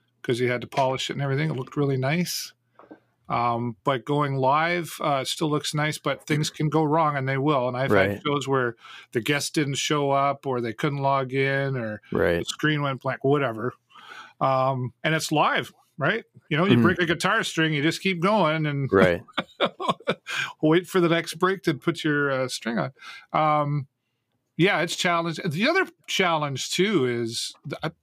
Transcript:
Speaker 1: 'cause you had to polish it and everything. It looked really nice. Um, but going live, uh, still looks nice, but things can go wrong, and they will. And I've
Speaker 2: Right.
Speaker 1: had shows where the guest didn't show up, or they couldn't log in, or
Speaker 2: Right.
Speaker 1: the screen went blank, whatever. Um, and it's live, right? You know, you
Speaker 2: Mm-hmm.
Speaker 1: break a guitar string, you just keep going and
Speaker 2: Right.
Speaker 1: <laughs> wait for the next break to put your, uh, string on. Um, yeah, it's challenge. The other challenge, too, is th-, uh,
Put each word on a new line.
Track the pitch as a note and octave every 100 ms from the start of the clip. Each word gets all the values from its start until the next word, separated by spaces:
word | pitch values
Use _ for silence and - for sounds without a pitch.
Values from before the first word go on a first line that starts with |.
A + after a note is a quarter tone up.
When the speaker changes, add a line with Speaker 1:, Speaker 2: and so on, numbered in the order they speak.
| _ _
Speaker 1:
'cause | - A#2+
you | B2
had | B2
to | A#2
polish | - C3 C3 -
it |
and | C3+
everything. | C#3 C3+ D#3
It | C3
looked | B2+ D3
really | C#3 C3+
nice. | C3 E3+ F3 - - - _ - - - _ _ -
Um, | A#2+ A#2+ A#2 A#2+ A2+ -
but | C3 C#3+
going | D3 C#3+ C3+
live, | C3 D3 E3+ F3 D#3+ -
uh, | D#3 C#3
still | B2+ - D#3+
looks | D3 -
nice, | D3+ D3+ D3
but | D3 C3+ -
things | D3 D#3
can | - D3+
go | D#3
wrong, | D3+ D#3+ D3+ C#3+
and | C3
they | C3+
will. | D3 C#3 B2
And | B2
I've | C3+
Speaker 2:
Right. | G2+ G2
Speaker 1:
had | G2+
shows | D3 C#3+ C3
where | C3+ A#2+ - - - -
the | B2
guest | G#2+ C#3+ - D#3+
didn't | C#3+ C3
show | - D3+ C#3+
up, | C#3 C#3 C3+ C#3
or | B2
they | A#2
couldn't | - D#3 C#3+
log | C#3 C3+ C3
in, | C3+ C#3 C#3 C#3 C3
or | A2 G#2 -
Speaker 2:
Right. | - F2 E2+
Speaker 1:
the | -
screen | - D3+ D3+
went | C#3+ C3
blank, | C3+ A#2+
whatever. | C3+ D3 C3 A2 B2 - _ - - - - _
Um, | C3+ C3 C3 C3 B2 -
and | D3+ D#3+
it's | -
live, | D3+ G#3 B3+ B2 - _ -
right? | C#3+ A3+ - - _
You | D3
know, | G3
you |
Speaker 2:
Mm-hmm. | G#3+
Speaker 1:
break | F#3 E3+
a | E3
guitar | D#3+ F#3 G#3+
string, | F3 E3 D#3+
you | D3
just | D#3 D#3
keep | F#3+ F3
going | F#3 G#3+ D#3 D#3+ D3+
and | C#3 C3+
Speaker 2:
Right. | G2 F#2 E2+ - - - -
Speaker 1:
<laughs> | - - F4+ - - - - - - -
wait | D#3 E3+ F3
for | F#3
the | E3+
next | E3+ E3 D#3+
break | F3+ F#3+
to | E3+
put | C3 - D3+
your, | D#3 D3 C#3+
uh, | C3 B2+
string | - A3+ A3+
on. | C3+ - - - -
Um, | D#3 D#3 D3+ D3 D3 C3 _ _ _ _ _ _ -
yeah, | F#3 F3
it's | F3 -
challenge. | F#3 E3+ E3+ D#3 F#3
The | D3+ B3+
other | F#4 F4+ - -
challenge, | - F3+ D#3+ D3 C3 -
too, | - G3+ F3+ B2+
is | A#2+ A2+ A#2 - - C#3+
th-, | -
uh, | D#3+ -